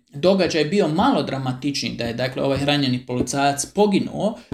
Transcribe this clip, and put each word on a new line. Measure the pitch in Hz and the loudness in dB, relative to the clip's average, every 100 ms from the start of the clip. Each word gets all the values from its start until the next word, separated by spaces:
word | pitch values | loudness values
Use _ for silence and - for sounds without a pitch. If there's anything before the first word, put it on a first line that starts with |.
| _ | _
događaj | 143 175 196 165 165 | 0 2 4 2 2
bio | 151 202 160 | 0 2 2
malo | 160 254 190 | 2 2 2
dramatičniji, | - 135 131 127 143 139 120 117 | 0 -4 -4 -4 -4 -4 -6 -4
da | |
je, | 117 | -6
dakle, | 117 127 139 | -4 -4 -2
ovaj | 139 135 | 0 0
ranjeni | 143 147 131 123 127 | 2 2 2 -2 -2
policajac | 123 - 139 143 139 - | -4 -2 2 0 0 -4
poginuo, | 196 208 190 - - 196 226 - | 2 2 2 0 -2 -4 -4 -10